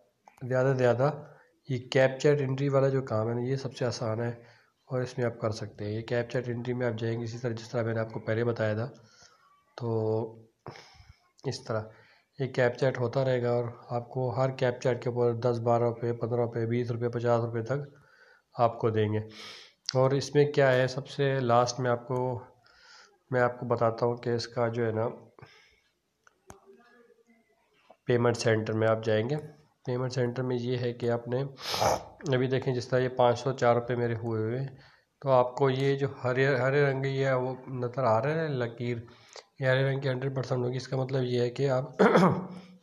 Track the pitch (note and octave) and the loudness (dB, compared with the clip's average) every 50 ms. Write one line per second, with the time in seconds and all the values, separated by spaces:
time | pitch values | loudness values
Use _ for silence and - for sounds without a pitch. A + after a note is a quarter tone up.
0 | _ _ _ _ _ - _ - C3 A#2+ B2+ B2+ B2+ C3+ C3+ B2+ B2+ B2 A#2 A2+ | _ _ _ _ _ -20 _ -12 -6 -2 0 2 4 4 4 4 6 4 6 4
1 | C3 C#3+ D3+ - - - - - _ _ _ _ _ - C3+ A#2+ - - - C#3 | 4 0 0 -2 -10 -18 -20 -20 _ _ _ _ _ -6 -6 -6 -4 0 4 4
2 | C3 C3 C3+ - - D3+ C#3+ C#3+ C#3 C3 C3+ C3 C#3 C#3+ C3+ C3+ C3+ C#3 C3+ C3+ | 4 4 4 2 2 4 4 4 2 -2 -2 -2 0 2 2 4 4 4 2 0
3 | C3 C3+ A2+ G#2+ A2 A2+ A#2 A#2+ A#2+ B2+ C3+ C3 - A#2+ - - C3+ A#2+ A2+ - | -2 0 -2 0 0 0 -2 -2 -2 -2 -2 -4 -4 -8 -6 -4 -4 -4 -2 -4
4 | B2 A2+ A2 A2+ A#2+ A#2 A#2 - - - - _ _ _ _ _ _ - C3 B2+ | -4 -4 -2 -2 -2 -4 -6 -8 -14 -20 -20 _ _ _ _ _ _ -6 -4 -4
5 | B2+ B2 - - B2 A#2 A2+ - - A2+ G#2+ - A2 G#2 - - G#2 G#2 G#2+ A2 | -4 -4 -4 -2 -2 -2 -2 -2 -4 -4 -4 -4 -8 -12 -10 -8 -6 -6 -4 -6
6 | A2+ - B2 A#2+ A#2+ A#2 - C3+ A#2+ A#2+ A#2+ A#2 A#2+ B2+ B2 B2 B2+ A#2+ A2+ A2 | -4 -2 -2 -2 -2 -2 -4 -4 -4 -4 -4 -6 -4 -4 -2 -2 0 -2 -2 -2
7 | A2+ A2+ A2+ A#2 A#2 A2 A2+ A#2+ - B2 A2+ A2+ - - - A#2+ A2+ A2+ A2+ A2+ | -2 -2 -2 -4 -4 -8 -8 -6 -4 -4 -4 -6 -8 -6 -4 -2 -2 -2 0 -2
8 | A2+ A2+ - A2 - - A2 A2 A#2+ A#2+ A#2 - A2 G#2+ G#2+ G#2+ A#2 C3+ - - | -4 -4 -6 -8 -4 -2 -2 0 0 0 0 0 0 0 0 -2 -4 -6 -8 -14
9 | - _ _ - - - _ _ _ _ _ _ _ _ - - B2 A#2 A2+ A2+ | -20 _ _ -20 -20 -20 _ _ _ _ _ _ _ _ -14 -8 -4 -2 -2 0
10 | A2 A2 A2 A2 A#2+ - - A2+ - _ _ _ - - - - - - - - | 0 0 0 0 -2 -4 -10 -16 -20 _ _ _ -20 -18 -18 -18 -20 -20 -20 -20
11 | - - - _ _ _ _ _ - B2+ A2+ - - - A#2 G#2+ G#2+ - - - | -20 -20 -20 _ _ _ _ _ -6 -6 -6 -6 -6 -4 -4 -4 -4 -8 -14 -20
12 | - _ _ _ _ _ _ - C3+ B2+ C3 - B2+ A#2+ A#2+ - C#3+ C3 B2+ - | -20 _ _ _ _ _ _ -6 -6 -4 0 2 2 2 2 2 0 0 0 0
13 | B2 A#2 A#2 C#3 C3 C3 B2+ B2 A#2+ A#2+ A#2+ A#2+ A#2+ A#2+ A#2 - - - B2 A#2+ | -2 -2 0 0 0 2 2 0 2 0 0 0 -2 -4 -6 -12 -12 -8 -8 -8
14 | A#2+ - - C3 C3 B2+ A2 C3 C3 C3 C3 C3 B2+ B2 A#2+ - - C3+ B2 A#2 | -6 -6 -6 -4 -4 -2 0 0 0 0 0 0 0 0 0 0 0 -2 0 0
15 | - B2+ A#2 A#2+ A#2+ A#2+ A#2 A2+ A#2 B2 A#2+ A#2 A2+ A#2+ A#2 A#2 A#2+ A#2+ A#2 - | -2 -4 0 2 2 2 2 2 0 0 0 0 2 2 2 4 2 2 -2 -2
16 | - A#2 A#2 A#2+ - A2+ A#2+ A#2+ A#2+ A#2 A#2+ A#2+ A2+ A2+ A#2 A#2+ B2 A#2 A#2+ A#2 | -4 -4 -4 -2 -4 -2 0 0 -2 -2 -2 -2 -2 0 0 -2 -2 -2 -4 -4
17 | A#2+ A#2+ A#2 A#2+ A#2 A#2+ A#2+ A#2 A#2 A2+ A#2 A#2 A2+ - C3 D3 C#3+ - - - | -2 -2 -2 0 2 2 2 2 2 0 -4 -4 -4 -2 -4 -4 -4 -8 -14 -20
18 | _ _ _ _ - _ - _ _ _ - - A#2+ A#2 - - - A#2 G#2 A2 | _ _ _ _ -20 _ -20 _ _ _ -2 2 2 2 2 2 -2 0 2 2
19 | G#2+ G#2+ G#2+ G#2+ G#2 - - - - - - - - - _ _ _ - - C3 | 0 0 0 -2 -4 -6 -12 -16 -16 -16 -16 -18 -20 -20 _ _ _ -2 2 2
20 | C3 C3 C3+ C#3+ B2+ - - D3 D3 C#3+ D3 D3 C#3 C3+ B2+ B2+ C3 B2+ - C#3+ | 4 4 2 0 -2 0 2 4 4 4 4 4 4 6 6 4 2 2 -2 -4
21 | C3+ - - - C#3+ C#3 C3+ C3+ B2+ A#2 A#2 A#2+ B2 B2 - - B2+ B2 A#2+ A#2+ | -10 -8 -4 -2 0 0 0 0 2 4 4 4 4 4 0 -2 0 0 0 -2
22 | - - C3 B2+ B2+ B2+ B2 A2+ - - _ _ _ _ _ _ - - - - | -2 -4 -4 -4 -2 -4 -4 -6 -10 -14 _ _ _ _ _ _ -20 -20 -20 -20
23 | - _ _ _ _ - C3 B2+ B2 A#2+ A#2+ - C3 A#2+ A#2+ A2+ B2 A2+ A2+ - | -20 _ _ _ _ -2 2 2 4 2 2 -2 -2 0 2 4 4 2 2 2
24 | B2 A#2+ A#2+ A#2+ - B2 A#2+ A#2 A2+ - - B2+ A#2+ A#2 A2+ A#2+ A#2 A2+ G#2+ G#2+ | 0 0 0 -2 -2 -2 -2 -2 -2 -4 -4 -2 -2 0 0 0 -2 0 0 0
25 | A2 B2+ - - - - _ - - - - - _ _ _ _ _ _ _ _ | -2 -2 -4 -8 -18 -20 _ -20 -20 -20 -20 -20 _ _ _ _ _ _ _ _
26 | _ _ _ _ _ _ _ _ _ - - - _ - G4 - A#3 _ _ _ | _ _ _ _ _ _ _ _ _ -20 -20 -20 _ -20 -20 -20 _ _ _ _
27 | A#4 _ _ _ _ _ _ _ _ _ _ _ _ _ _ _ _ _ - _ | _ _ _ _ _ _ _ _ _ _ _ _ _ _ _ _ _ _ -20 _
28 | _ - B2+ A#2 A#2+ A#2+ A#2 - - A#2 A2 A2 G#2+ A2 A2 A2 A2 A2 A2 A2 | _ 2 2 4 4 2 2 2 2 2 2 2 2 0 0 2 2 2 2 2
29 | A2+ A#2 G#2+ G#2+ A2 B2 D3 D#3 D#3 - - - _ _ _ _ - - B2 B2 | 0 0 0 0 0 0 -4 -6 -8 -10 -18 -20 _ _ _ _ -8 -6 -4 -4
30 | C3 B2+ B2 C3+ B2 A#2+ A#2+ C3+ C3 B2+ B2+ B2 A#2 B2 B2+ A#2+ B2 B2 A#2+ A#2+ | -4 -4 -2 -2 -2 -2 -2 -4 -4 -4 -2 -4 -2 -4 -4 -2 -2 -4 -4 -4
31 | A#2+ A#2 A#2 A#2+ - B2 A#2+ B2+ C#3 C#3 - - - - - - - - - - | -2 -2 -2 -2 -2 -2 -4 -2 -4 -4 -8 -12 -10 -6 -4 0 0 0 0 -2
32 | - - - - - D3+ C3 B2+ B2+ C3 C3+ B2+ - D3 B2+ B2 A#2+ - - B2+ | -6 -10 -18 -10 -4 -2 0 0 2 2 0 0 0 -2 -2 -4 -2 0 0 0
33 | B2+ B2+ B2+ - B2 A#2+ A#2+ A2+ - C3+ B2 - B2 A#2+ A#2+ A#2+ A#2+ - B2+ A#2+ | 0 0 2 4 4 4 4 2 0 -4 -2 2 4 4 4 4 2 -2 -2 -2
34 | A#2+ A#2 A#2 A2 G#2+ A#2 A2+ A2 A2 A2 A#2+ C3 C3+ C#3 - - - - _ _ | -2 -2 -2 -4 -4 -4 -4 -2 -2 -2 -4 -4 -6 -8 -10 -14 -20 -20 _ _
35 | _ _ _ _ - C#3 C3 B2+ B2 B2 - - C#3 C3+ C3 C3 C3+ C#3 C#3 C#3 | _ _ _ _ 0 2 4 4 4 2 0 0 2 2 2 2 2 0 0 0
36 | C#3 C3 - - - B2 B2+ B2+ C3+ C3+ C#3+ B2 B2 C3 C3+ D3 C#3+ C#3 C3+ C3+ | 0 -4 -4 -4 -2 -2 2 2 4 4 4 2 2 2 2 4 2 2 2 0
37 | C3+ C3+ C3+ C3+ C3+ C3+ C3 B2+ B2+ C3 C3 B2+ - - C3 B2+ B2 A#2+ A#2 - | -2 -2 -2 0 0 0 0 0 0 -2 -6 -8 -10 -8 -6 -4 -4 -4 -2 0
38 | C3 A#2 A2 A2+ A#2 C#3+ D#3 E3 D#3+ D#3 C#3+ B2+ A#2+ A2+ A#2 - B2 A#2+ A#2+ A#2 | 2 4 4 4 2 0 -2 -2 -2 -2 -2 -2 -4 -4 -4 -6 -6 -6 -6 -6
39 | A#2 - - - - - - - - _ _ - C3+ C3 B2+ C3 C3+ C#3 C3+ C3+ | -8 -14 -18 -20 -20 -20 -20 -20 -20 _ _ -2 2 2 4 4 4 2 0 -2
40 | C#3 C#3 B2+ B2+ C3 C#3 C3 C3 B2 - C3+ B2+ A#2+ B2 B2+ C3 B2+ - C#3 C3 | -2 -2 -2 -2 -2 -4 -4 -4 -2 -2 0 0 0 -2 -2 -4 -6 -4 -2 -2
41 | C3 B2+ C3 C3+ B2+ B2 B2 A#2+ A#2+ B2 A#2+ - C3+ C#3 C3 B2+ C3 - - - | -2 0 0 -2 0 0 0 0 0 0 0 0 0 0 0 0 -2 -2 2 4
42 | G3+ A#3 A3+ - F3+ F3 A#2+ - - - - - - - - - | 6 6 8 8 6 6 4 2 -4 -10 -12 -16 -18 -20 -20 -20